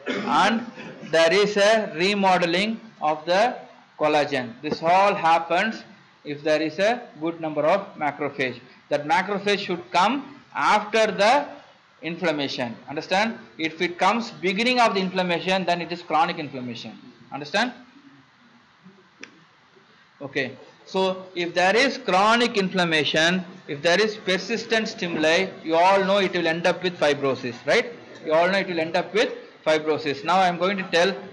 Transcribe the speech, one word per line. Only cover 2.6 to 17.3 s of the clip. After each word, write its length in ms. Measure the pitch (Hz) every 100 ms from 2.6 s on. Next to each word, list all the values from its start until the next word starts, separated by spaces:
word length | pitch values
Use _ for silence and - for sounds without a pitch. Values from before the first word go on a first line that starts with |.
| 214 220 - -
of 240 | 151 156
the 320 | 160 185 240 247 - - _ -
collagen. 540 | 151 151 135 135 117 -
This 200 | 151 -
all 320 | 160 185 202
happens 680 | 180 165 165 - 175 220 208 - - _ _
if 180 | 147 147
there 180 | 156 151
is 180 | 156 156
a 220 | 202 240 - 147
good 200 | 165 165
number 220 | 156 147
of 320 | 151 196 196 -
macrophage. 600 | 147 143 143 135 131 117 - - -
That 180 | 147 147
macrophage 540 | 175 185 196 202 196
should 300 | - 175 -
come 480 | 175 202 277 - - -
after 520 | - 156 208 208 220 214
the 400 | 180 208 285 277 - - _ _ _
inflammation. 720 | 160 170 175 147 135 - 120 113 -
Understand? 500 | 151 151 190 226 - - -
If 220 | 156 -
it 160 | 175 -
comes 360 | 185 226 226
beginning 480 | 151 175 196 240 247
of 140 | 226
the 60 | 196
inflammation, 640 | 185 185 180 170 175 190
then 160 | 175 175
it 120 | 160
is 100 | 175
chronic 360 | - 156 175 165
inflammation. 600 | 143 131 123 113 113 101 - - -